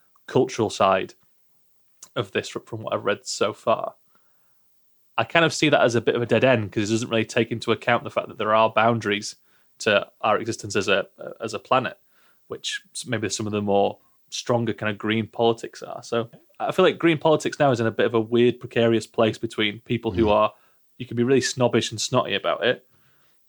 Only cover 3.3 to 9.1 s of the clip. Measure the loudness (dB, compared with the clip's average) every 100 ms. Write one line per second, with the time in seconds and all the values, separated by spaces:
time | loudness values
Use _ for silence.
3.3 | -4 -4 -2 -2 -2 -4 -12 _ _ _
4.3 | _ _ _ _ _ _ _ _ -6 0
5.3 | 2 2 2 2 4 4 2 0 0 2
6.3 | 2 4 2 0 -4 0 -2 0 -2 0
7.3 | 0 -2 -2 -2 -2 0 0 0 -6 -6
8.3 | -4 0 2 4 4 2 2 0